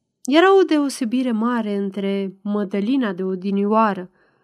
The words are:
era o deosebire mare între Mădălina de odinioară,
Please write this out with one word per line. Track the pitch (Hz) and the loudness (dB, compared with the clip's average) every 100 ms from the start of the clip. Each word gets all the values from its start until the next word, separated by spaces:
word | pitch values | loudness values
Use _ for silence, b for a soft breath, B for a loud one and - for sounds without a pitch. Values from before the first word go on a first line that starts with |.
| _ _ | _ _
era | - 302 381 392 | 0 4 6 6
o | |
deosebire | 320 311 277 - 226 254 254 | 4 2 0 -4 -2 -2 -2
mare | 214 233 240 214 202 | -2 -2 -2 -2 -4
între | 202 202 196 196 196 190 | -4 -4 -4 -2 -4 -8
Mădălina | 202 208 196 202 202 277 220 | -4 -4 -2 -2 0 0 0
de | 180 | -2
odinioară, | 190 185 196 196 202 220 220 185 180 _ _ _ | -4 -4 -2 0 2 2 2 0 -10 _ _ _